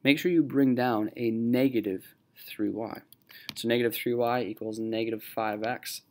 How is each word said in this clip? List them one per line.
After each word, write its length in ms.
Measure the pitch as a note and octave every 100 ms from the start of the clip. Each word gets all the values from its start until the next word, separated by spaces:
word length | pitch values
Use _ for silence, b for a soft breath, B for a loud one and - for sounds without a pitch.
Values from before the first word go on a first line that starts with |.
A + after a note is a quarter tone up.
Make 160 | C3+ D3
sure 120 | F3+
you 120 | E3+
bring 320 | C#3+ B2+ C#3 B2
down 360 | B2 A2+ G#2+ -
a 160 | A#2+
negative 840 | A2+ A#2 B2 C3+ B2 G2+ F#2+ - _ _ _
three 340 | - - G#2
y. 320 | G2+ A2 - - _ _ B B -
So 120 | A#2
negative 260 | A#2 A#2+
three 200 | - -
y 300 | A#2+ A#2+ B2
equals 360 | G2 A2 A2 A2
negative 440 | A2+ A2 A2+ A2
five 400 | - - A2 G#2+
x. 380 | G#2+ B2 - - _